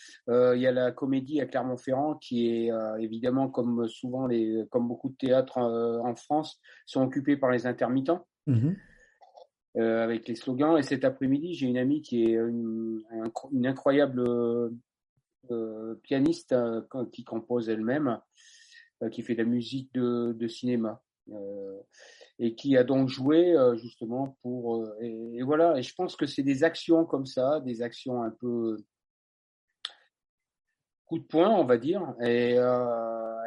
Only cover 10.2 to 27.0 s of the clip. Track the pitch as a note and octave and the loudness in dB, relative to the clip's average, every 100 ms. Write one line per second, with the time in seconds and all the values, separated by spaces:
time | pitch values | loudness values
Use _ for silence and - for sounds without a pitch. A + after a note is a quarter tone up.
10.2 | A2+ A2+ - B2+ D3+ E3 C3 C3+ C3+ - | -6 -8 -4 0 4 4 2 0 0 0
11.2 | C3 C#3 E3+ D#3 C3 B2 B2+ D3+ - A#2+ | 0 0 -2 -2 0 0 2 0 -2 2
12.2 | A2+ A2+ A#2 A#2 A2+ A2+ A2+ A2+ A2 A2+ | 2 2 0 -2 -4 -4 -6 -8 -8 -8
13.2 | A2+ - C3+ C#3 B2+ C#3 C#3+ C#3 C#3 B2 | -8 -8 -4 -2 0 0 2 4 2 2
14.2 | B2 A#2+ A#2 A#2 A#2 A#2 _ _ _ _ | 0 0 0 0 -2 -6 _ _ _ _
15.2 | _ _ B2+ A#2 A2+ A2 A2+ A2 - C#3 | _ _ -8 -6 -6 -8 -10 -10 -2 2
16.2 | C#3+ - - B2+ A#2 A2+ G#2 C3 A#2 - | 2 0 0 0 0 -2 -6 -8 -8 -10
17.2 | - A2+ - B2 A2+ A2 A2 C#3 C#3+ A2 | -10 -8 -4 -2 -2 -2 0 0 0 -4
18.2 | _ _ - - - - - - A2+ - | _ _ -20 -20 -20 -20 -20 -10 -8 -6
19.2 | A2 A2+ A2+ A#2+ A#2 C3+ C3 C3 B2 A#2+ | -4 -2 0 0 -2 -8 -6 -2 0 0
20.2 | A#2+ A2+ A2+ - B2 B2 A2 G#2 _ _ | -2 -4 -6 -4 -2 -2 -2 -6 _ _
21.2 | - G#2+ G2 G2+ G2 G2 - _ - - | -18 -12 -10 -10 -10 -14 -18 _ -20 -20
22.2 | - - A#2 A2+ C#3 C3 B2 C3 C3 C3 | -20 -6 -4 -2 4 4 6 4 2 0
23.2 | C3 D#3 F3 E3 B2+ A#2 A#2 - A2+ B2 | 4 6 6 6 6 4 -4 -12 -8 -6
24.2 | C#3 - B2 B2 A#2 A2+ A2 G#2+ A#2+ A2+ | -6 -8 -10 -6 -4 -4 -4 -8 -10 -8
25.2 | A#2 A#2+ C3 D3+ E3+ C#3+ A#2+ - F3+ - | -10 -6 0 4 4 4 -2 -6 -6 -4
26.2 | C#3+ - C#3 C3+ E3 E3 - E3 | -4 -2 -2 2 2 2 2 4